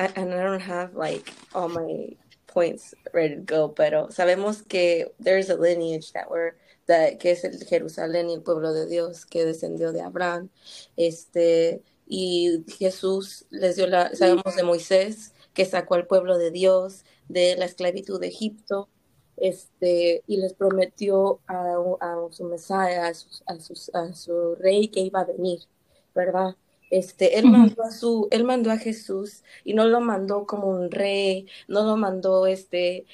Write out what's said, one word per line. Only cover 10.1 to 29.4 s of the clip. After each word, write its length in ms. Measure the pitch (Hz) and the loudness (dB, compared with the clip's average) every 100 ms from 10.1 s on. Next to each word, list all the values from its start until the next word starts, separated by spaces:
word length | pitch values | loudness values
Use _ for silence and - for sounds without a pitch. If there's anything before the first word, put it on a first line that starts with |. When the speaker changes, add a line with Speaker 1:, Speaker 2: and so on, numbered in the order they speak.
| 185 180 175 185 _ - - - - | -4 -4 -4 -10 _ -20 -20 -14 -2
Speaker 1:
Este, 840 | 170 165 - 175 170 165 165 - _ _ - | -2 -2 -8 2 4 4 2 -2 _ _ -10
y 560 | 190 185 175 175 165 160 - | -6 -2 0 2 0 -4 -2
Jesús 680 | 185 185 190 190 190 - - | -2 -2 -2 -4 -6 -16 -14
les 260 | - 185 180 | -2 -2 0
dio 100 | 185 | 2
la, 280 | 185 175 | 2 2
sabemos 400 | - 185 175 190 180 | 4 4 4 2 -2
de 60 | |
Moisés, 720 | 175 170 - 190 202 220 - _ _ | 0 0 2 2 2 -6 -16 _ _
que 100 | - | -2
sacó 300 | 190 185 175 | 0 0 0
al 120 | 175 175 | 0 4
pueblo 320 | 190 180 180 | 2 4 0
de 120 | 170 | 0
Dios 540 | 175 185 185 190 190 _ _ - | 2 4 4 2 -10 _ _ -6
de 280 | 175 180 180 | 2 2 2
la 80 | |
esclavitud 560 | 180 - 180 190 196 190 | -4 -4 -4 -4 -6 -8
de 80 | 180 | -8
Egipto, 600 | - 220 214 - 196 202 _ _ _ _ - | -6 -8 -8 -6 -6 -6 _ _ _ _ -4
este, 840 | 190 180 - - 180 175 170 170 - | -2 -4 -12 -4 0 2 2 0 -2
y 120 | 202 | -2
les 160 | 190 | -2
prometió 840 | 185 196 190 185 - 202 196 196 190 - | 0 0 2 -2 -2 0 2 2 0 -6
a, 280 | 180 180 175 180 185 | -6 -4 -2 -2 -4
a 280 | 175 170 170 | -6 -6 -8
su 120 | - | -10
Mesías, 540 | 175 170 - 196 185 180 | -10 -10 -4 -2 0 0
a 160 | 170 | -4
su, 300 | 170 - - - | -6 -14 -18 -12
a 140 | 170 | -12
sus, 340 | - - - | -14 -18 -8
a 200 | 175 170 | -6 -6
su 400 | 180 - 170 170 170 | -10 -6 -2 -2 0
rey 320 | 190 202 214 | 2 4 2
que 120 | 196 | 0
iba 200 | 190 190 | -2 -2
a 40 | |
venir, 360 | 180 175 180 170 - _ _ _ _ | -2 -2 -2 -4 -10 _ _ _ _
¿verdad? 420 | - 180 180 190 185 _ _ - | -4 -2 0 -2 -6 _ _ -2
Este, 480 | 185 185 - 185 214 | -2 -2 0 2 6
él 80 | 240 | 8
Speaker 2:
Ujú. 40 | |
Speaker 1:
mandó 320 | 220 220 - | 10 8 6
a 80 | 226 | -8
su, 380 | 220 233 233 208 | -4 -2 0 0
él 140 | 226 | 0
mandó 260 | 240 254 226 | 2 2 2
a 60 | 220 | 0
Jesús 640 | 226 220 - 190 208 - | -2 -8 -8 -8 -8 -14